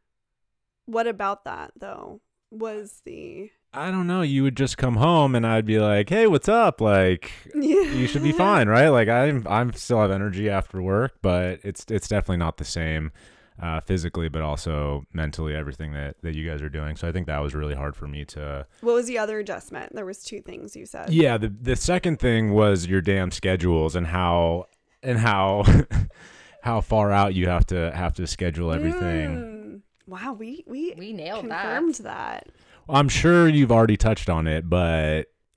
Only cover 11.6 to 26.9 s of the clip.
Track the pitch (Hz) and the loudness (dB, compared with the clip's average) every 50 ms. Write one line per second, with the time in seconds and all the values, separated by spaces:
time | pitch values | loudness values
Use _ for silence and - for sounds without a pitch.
11.6 | - 101 92 - - - 110 98 - - 107 101 - - 92 87 85 80 - - | -8 -10 -10 -10 -8 -4 -4 -4 -2 -2 -2 -2 0 0 0 0 -2 -2 -4 -6
12.6 | - - - 87 82 80 78 78 78 76 - - - - _ _ _ _ _ - | -8 -8 -6 -4 -4 -2 -4 -4 -4 -6 -10 -14 -20 -20 _ _ _ _ _ -10
13.6 | 85 82 80 80 - - 95 90 80 87 - 87 82 78 73 80 78 76 73 73 | -8 -6 -6 -6 -4 -2 -2 -2 -2 -4 -6 -4 -6 -4 -4 -4 -4 -4 -4 -6
14.6 | - 85 78 73 73 71 71 71 71 - - 82 78 73 71 - 80 76 76 76 | -6 -4 -4 -4 -2 -4 -4 -6 -8 -8 -8 -6 -6 -6 -6 -6 -6 -6 -6 -6
15.6 | 73 71 69 - 80 76 73 71 71 71 - _ - 82 78 76 80 80 78 73 | -8 -10 -10 -12 -12 -10 -10 -10 -10 -10 -12 _ -10 -8 -6 -6 -6 -8 -8 -8
16.6 | 73 76 69 76 76 76 78 - - 85 80 92 85 - 76 73 73 71 71 76 | -8 -8 -8 -6 -6 -6 -6 -6 -6 -6 -4 -4 -4 -4 -4 -4 -4 -4 -4 -6
17.6 | 76 73 71 67 71 73 69 - 73 71 71 73 73 - - 76 73 73 71 69 | -6 -4 -6 -6 -6 -8 -8 -10 -10 -10 -10 -12 -12 -12 -12 -12 -10 -10 -10 -10
18.6 | 71 - _ - 226 233 233 240 240 240 247 226 214 208 220 214 208 208 - - | -12 -14 _ -6 -2 0 0 0 0 -2 -4 -4 -4 -4 -6 -6 -8 -8 -10 -12
19.6 | - - 190 - - - - 220 196 185 208 - - - 214 202 - - - - | -12 -14 -14 -14 -14 -14 -14 -12 -12 -12 -14 -14 -16 -16 -16 -16 -16 -16 -18 -16
20.6 | - 208 - - - - - - 78 - 156 165 160 135 117 110 107 110 101 110 | -16 -18 -18 -18 -18 -16 -16 -10 -4 0 2 2 2 2 2 0 -2 -4 -6 -6
21.6 | 120 127 127 - - - 180 180 - 180 156 - - 123 117 113 110 107 101 107 | -4 -2 -2 -2 0 -2 -2 0 0 -2 -2 0 0 0 2 2 2 2 4 4
22.6 | 107 104 98 90 85 87 95 95 82 98 98 98 92 90 - - - 92 92 85 | 4 4 4 2 0 0 0 0 2 2 0 0 0 -4 -4 -4 -2 -2 0 0
23.6 | 85 90 85 80 78 80 76 90 87 80 87 92 90 87 85 87 85 82 85 87 | 2 2 2 2 2 0 -2 -2 -4 -2 -2 0 0 2 2 2 2 2 0 -2
24.6 | 92 _ _ _ _ _ _ _ - 131 123 110 117 117 101 98 95 98 98 104 | -6 _ _ _ _ _ _ _ -6 -2 0 2 2 2 2 2 2 2 2 4
25.6 | 101 - - - - - - - - - - - - - - - - - _ _ | 6 6 6 6 4 2 0 -2 -2 -2 -6 -16 -20 -20 -20 -20 -20 -20 _ _
26.6 | - 117 117 110 - - | -6 -4 -2 -2 0 2